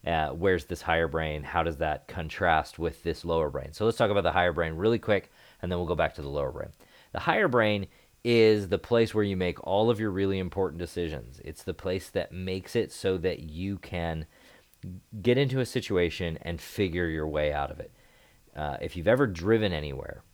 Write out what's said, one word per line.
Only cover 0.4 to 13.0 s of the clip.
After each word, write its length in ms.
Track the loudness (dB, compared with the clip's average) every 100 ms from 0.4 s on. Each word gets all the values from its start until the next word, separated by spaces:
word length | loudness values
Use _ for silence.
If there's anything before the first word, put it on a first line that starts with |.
| 2 2 0
this 160 | -8
higher 260 | 0 2 2
brain? 360 | 0 -2 -4
How 180 | -2 0
does 160 | 0 -2
that 300 | -2 -4 -6
contrast 720 | -10 -8 -2 2 4 2 -4
with 240 | -6 -4
this 200 | -6 -6
lower 280 | 0 0 0
brain? 220 | -4 -10
So 120 | -2 0
let's 120 | 2
talk 120 | 2
about 140 | 4
the 80 | 2
higher 220 | 4 2
brain 200 | 2 -2
really 240 | 0 0 0
quick, 340 | 2 0 -2 _ -20 _
and 100 | -4
then 60 | -4
we'll 100 | -2
go 60 |
back 220 | 0 0 -2
to 80 |
the 60 | -6
lower 220 | -4 -4
brain. 180 | -6 -12 -14 -20 -20 _
The 80 | -6
higher 280 | -2 2 2
brain 400 | 4 4 2 -2 _ _ _
is 460 | 2 6 8 6 2
the 100 | -2
place 340 | 2 2 4
where 100 | 2
you 140 | 0 2
make 280 | 0 -2 0
all 240 | 2 4
of 80 | 2
your 100 | 0
really 300 | 0 2 0
important 400 | -2 -2 -2 -2
decisions. 600 | -8 -4 -4 -4 -10 -16
It's 200 | -14 -10
the 100 | -8
place 360 | -6 -4 -4 -4
that 220 | -6 -6
makes 440 | -6 -6 -6 -2 -2
it 160 | -2
so 260 | -2